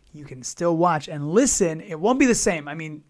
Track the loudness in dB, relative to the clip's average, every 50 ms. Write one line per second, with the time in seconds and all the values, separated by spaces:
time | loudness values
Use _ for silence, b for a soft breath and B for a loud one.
0 | _ _ -20 -18 -18 -16 -16 -14 -14 -12 -6 -2 0 2 2 4 4 4 2 0
1 | -2 -6 -8 -8 -4 0 2 4 4 4 4 2 0 0 -2 -4 -10 -12 -6 -2
2 | 0 2 4 4 4 4 4 2 2 0 -2 -2 -4 -8 -10 -10 -10 -10 -12 -14
3 | -16 _